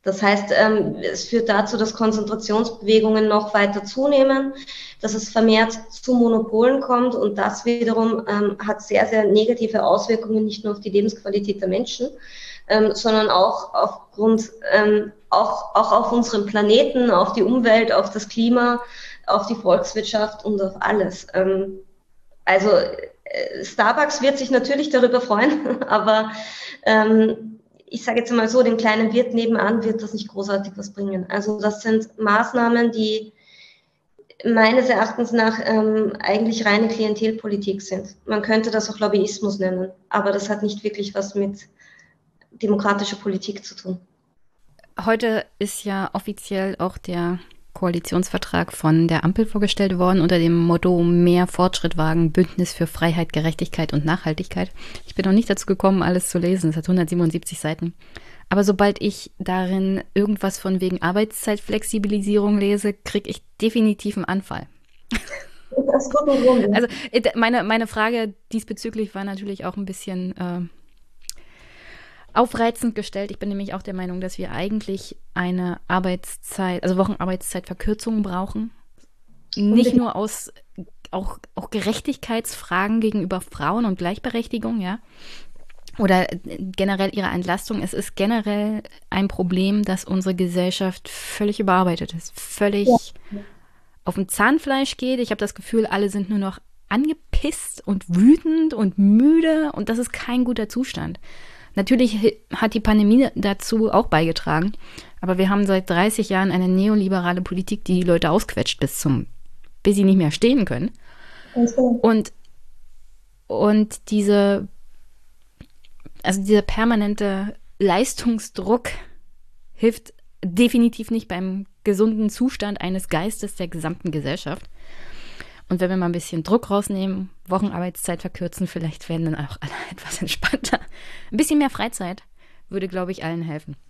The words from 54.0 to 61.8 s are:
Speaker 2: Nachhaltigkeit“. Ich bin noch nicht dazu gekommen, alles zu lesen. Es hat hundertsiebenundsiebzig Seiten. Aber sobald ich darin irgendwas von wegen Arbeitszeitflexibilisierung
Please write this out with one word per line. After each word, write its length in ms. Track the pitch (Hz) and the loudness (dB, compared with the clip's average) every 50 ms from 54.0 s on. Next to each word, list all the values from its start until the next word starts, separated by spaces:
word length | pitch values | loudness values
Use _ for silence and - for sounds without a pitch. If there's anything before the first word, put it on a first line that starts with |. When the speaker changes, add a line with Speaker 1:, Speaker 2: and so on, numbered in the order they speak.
| 147 | 0
Speaker 2:
Nachhaltigkeit“. 640 | 160 165 175 - 160 156 - 185 - - 180 180 185 - - - - - - - | 0 -2 0 -2 -4 -4 -4 -6 -6 -4 -6 -6 -6 -8 -14 -14 -14 -16 -16 -16
Ich 80 | - - | -8 -6
bin 120 | - 185 | -2 2
noch 60 | 190 | 4
nicht 180 | 190 220 233 - | 4 4 4 2
dazu 160 | 196 196 - | -2 -2 0
gekommen, 360 | - 190 - - 190 196 185 | -2 -2 2 4 2 4 4
alles 280 | - 170 180 180 180 - | 2 2 0 0 -2 -2
zu 80 | - 175 | -2 0
lesen. 320 | 170 175 190 190 170 160 | 2 2 0 2 0 0
Es 60 | 160 | 0
hat 120 | 165 160 - | 0 0 2
hundertsiebenundsiebzig 720 | 180 180 170 160 185 175 170 160 160 170 - - 165 - | 2 2 2 2 2 2 2 2 0 -2 -8 -8 -12 -6
Seiten. 320 | - 156 160 - 170 170 - - - - - - - - - - - - | -6 -6 -4 -4 -6 -8 -8 -10 -20 -20 -20 -20 -20 -20 -20 -20 -6 0
Aber 160 | 185 202 202 | 2 2 4
sobald 380 | 196 202 190 202 202 196 - | 4 4 4 2 2 2 0
ich 280 | - 208 190 - - - - - | -4 -4 -4 -4 -16 -18 -14 -8
darin 640 | 190 - 185 185 185 180 190 190 190 190 196 190 - - - | -4 -2 -2 -2 -2 0 0 0 0 0 -2 -2 -4 -2 0
irgendwas 440 | 190 208 208 214 - - 196 - - | 2 2 2 0 0 -2 -4 -4 -4
von 220 | - 190 190 185 | -2 -2 0 0
wegen 220 | 185 185 180 - | 0 -2 -2 0
Arbeitszeitflexibilisierung 1500 | - 170 180 208 214 214 - - - 226 208 208 - - 214 214 | 0 2 2 2 0 0 -2 -6 -2 -2 -2 -2 -2 -4 -4 -2